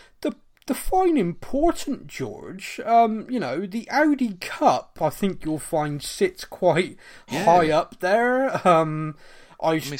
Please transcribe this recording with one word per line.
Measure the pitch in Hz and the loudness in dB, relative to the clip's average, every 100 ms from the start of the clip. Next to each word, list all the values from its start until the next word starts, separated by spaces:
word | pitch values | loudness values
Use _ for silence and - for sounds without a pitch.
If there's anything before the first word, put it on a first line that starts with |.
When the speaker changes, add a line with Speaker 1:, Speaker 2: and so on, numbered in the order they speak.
| - _ | -20 _
Speaker 1:
the, | 302 - _ _ - | -6 -6 _ _ -8
define | 262 - 381 370 302 | -4 0 2 4 2
important, | 175 - - 269 339 - - 247 - | 0 -4 -6 0 2 0 -4 -8 -10
George. | - 120 - 98 185 - - | -10 -10 -10 -14 -14 -14 -8
Um, | - 233 226 220 - | 2 4 4 0 -6
you | 247 | -4
know, | 139 139 | -4 -4
the | 202 220 - | -6 -8 -4
Audi | 254 311 285 240 180 | 2 2 2 -2 -4
Cup, | - - 285 127 - - | -12 0 2 2 0 -4
I | 156 | -4
think | - 196 180 | 0 -2 -2
you'll | 156 156 | -4 -6
find, | - 160 151 143 | -4 -4 -2 -6
sits | - - 185 - | -8 -2 -2 -2
quite | - - 180 160 180 - - - - | -16 0 2 4 0 -6 -20 -20 -10
Speaker 2:
Yeah. | 139 | -2
Speaker 1:
high | 175 180 160 | 4 4 4
up | 156 - - | 2 0 -4
there. | 180 214 240 254 269 - 185 | 0 2 2 0 0 0 4
Um, | 165 160 156 156 151 - - - - | 4 2 -2 -6 -10 -18 -20 -20 -6
I | 160 | -2
Speaker 2:
I | |
mean, | 160 | -2
it's | 139 143 | -2 -8